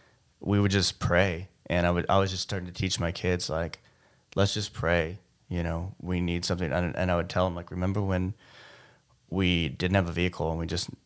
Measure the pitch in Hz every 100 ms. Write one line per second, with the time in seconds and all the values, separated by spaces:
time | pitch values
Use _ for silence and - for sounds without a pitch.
0 | _ _ _ _ - 101 101 98 92 -
1 | - 87 95 85 95 _ - 87 87 87
2 | - 98 95 95 - 98 90 87 95 -
3 | 85 87 90 90 - 80 85 - _ _
4 | _ _ _ - 98 107 101 - 82 87
5 | 82 98 - _ - 87 85 82 92 -
6 | 87 90 87 87 - 87 85 76 87 -
7 | 90 87 85 90 92 85 85 90 92 101
8 | 98 92 92 - - - - - - _
9 | _ _ _ 92 92 87 80 67 90 98
10 | 87 85 90 - 80 82 85 87 - -